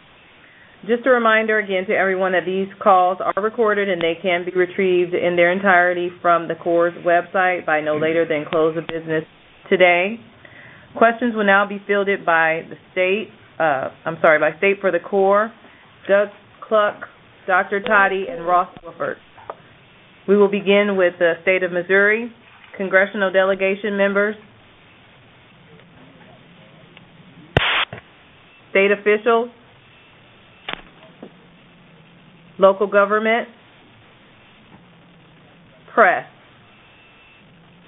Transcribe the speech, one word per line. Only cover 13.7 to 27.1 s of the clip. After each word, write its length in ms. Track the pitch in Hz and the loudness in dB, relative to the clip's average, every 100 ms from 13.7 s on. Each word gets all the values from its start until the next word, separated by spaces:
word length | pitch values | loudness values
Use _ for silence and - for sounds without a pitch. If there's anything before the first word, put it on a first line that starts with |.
| 135 - - 160 | -2 -6 -10 -12
I'm 120 | 160 | 0
sorry, 180 | 175 151 | 2 4
by 180 | 156 165 | 2 0
state 200 | 196 196 | -2 0
for 120 | 190 | -2
the 80 | 170 | -4
Corps, 520 | - 202 190 202 226 - - - - _ - | -2 0 2 2 0 -8 -20 -20 -20 _ 0
Doug 220 | 196 202 - - - - | 0 0 -6 -20 -20 -2
Cluck, 340 | 214 208 - - - - - - | 0 0 -4 -16 -20 -20 -14 -2
Doctor 360 | 185 196 202 | -2 0 -4
Toddy, 440 | 202 208 196 190 180 | 0 2 2 0 -6
and 160 | 170 170 | -8 0
Ross 240 | 180 180 - | 0 0 -8
Wolford. 360 | 165 160 143 - - - - - - - _ _ _ _ - | -20 -10 -10 -10 -16 -20 -20 -20 -20 -20 _ _ _ _ 0
We 100 | 202 | 2
will 120 | 196 | 4
begin 460 | 202 175 202 208 190 | 2 2 2 2 0
with 160 | 175 180 | 0 0
the 140 | 175 170 | -2 0
state 220 | 196 185 | -2 -2
of 80 | 180 | -2
Missouri, 600 | 175 175 196 202 220 233 - - - - - | -4 0 2 2 0 -6 -16 -20 -20 -20 -10
congressional 560 | 185 185 196 214 190 | -2 0 0 -2 -2
delegation 680 | 190 190 190 190 196 214 202 | 0 0 0 -2 -2 -4 -2
members, 380 | 202 196 208 214 - - _ _ _ _ _ - - _ _ - - - - - - - - - - - - - - - - | 0 0 -2 -4 -16 -20 _ _ _ _ _ -20 -20 _ _ -20 -20 -20 -20 -20 -20 -20 -20 -20 -20 -20 -20 -20 -20 -20 -20